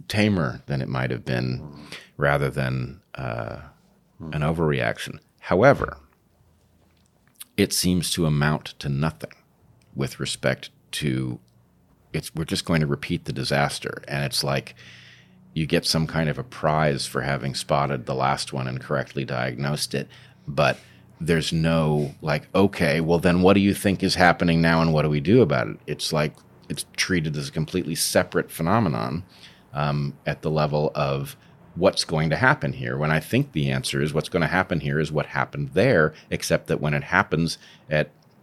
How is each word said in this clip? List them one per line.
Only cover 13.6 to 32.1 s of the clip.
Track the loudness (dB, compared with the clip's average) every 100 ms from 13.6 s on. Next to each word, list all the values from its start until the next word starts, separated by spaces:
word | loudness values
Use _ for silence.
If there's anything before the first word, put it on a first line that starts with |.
| 0 -2 -8 -10 -6
And | -4
it's | -4 -2
like | -2 -2 -4 -14 -20 -20 -20 -20 -20 -20 -10
you | -6 0
get | 0 0
some | 0 0
kind | 0 -2
of | -2
a |
prize | -8 -4 0 2 2 0 -4
for | -4
having | -2 -4 -4
spotted | -6 -2 0 0 -2 -4
the |
last | -2 0 -2 -4
one | -6 -6
and | -6
correctly | -4 -4 -2 -6
diagnosed | -4 -4 -4 -4 -4 -4 -4
it, | -6 -8 -12 -20 -18 -6
but | 0 0 0 -8 -20 -20 -6
there's | 0 0 0
no, | 0 2 2 2 0 -2 -6
like, | -4 -4 0
"Okay, | 2 2 2 0 2
well, | 2 2
then | 4 6
what | 6
do | 6
you | 4
think | 2 0 2
is | 0
happening | 6 6 6 4 4
now | 4 4
and | 4
what | 2
do | 2
we | 0
do | 4 6
about | 6 2 -2
it?" | -6 -10
It's | -8 -2
like | -2 -2 -6 -20 -20 -12
it's | -12 -8 -6
treated | -2 0 0 -4
as | -6
a |
completely | -4 -2 -2 -2
separate | -2 0 2 2 0 -4
phenomenon, | -2 2 2 2 0 -4 -6 -8 -18 -20 -20 _
um, | -4 -2 -2 -4 -6
at | -6 -4
the | -2
level | 0 0 0 -2
of | -2 -2 -4 -6 -14 -20 -20 -16
what's | 0 2 2
going | 0